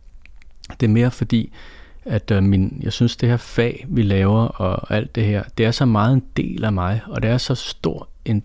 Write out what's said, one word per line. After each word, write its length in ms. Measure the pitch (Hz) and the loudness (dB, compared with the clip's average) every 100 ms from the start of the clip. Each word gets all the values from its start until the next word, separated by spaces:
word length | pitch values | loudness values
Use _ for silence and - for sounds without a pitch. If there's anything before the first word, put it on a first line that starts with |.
| - - - - - - - - | -20 -20 -20 -20 -20 -20 -16 -2
det 60 | 117 | 2
er 40 | |
mere 200 | 110 123 | 4 2
fordi, 420 | - 117 113 110 - - - - - | 0 0 0 0 -8 -20 -20 -20 -16
at, 260 | - 110 - | -4 -4 0
øh, 120 | 101 | 2
min, 380 | 98 98 - - | 4 4 2 -2
jeg 100 | - | -4
synes, 240 | - 120 - | 0 0 2
det 120 | 120 | 0
her 80 | 120 | 0
fag, 500 | - - 117 - - | -2 -2 -2 -2 -4
vi 140 | 131 | 0
laver, 380 | 104 98 98 107 117 | 2 4 4 4 2
og 480 | - 95 98 - | 0 -2 -2 -2
alt 200 | 107 110 | -4 -2
det 100 | - | -2
her, 180 | 107 101 - - | 0 0 -2 0
det 80 | 113 | 0
er 40 | |
så 140 | 117 | 2
meget 300 | 131 107 107 | 2 4 4
en 80 | 131 - - | 2 0 -4
del 280 | 120 - | -4 -2
af 80 | 110 | -2
mig, 280 | 95 90 110 - | 0 0 -2 -4
og 160 | 151 | -4
det 80 | 110 | 0
er 80 | 123 | 0
så 160 | - | 0
stor 540 | 127 - - - - - - | -4 -6 -6 -6 -6 -10 -10
en 180 | - 104 | -2 -2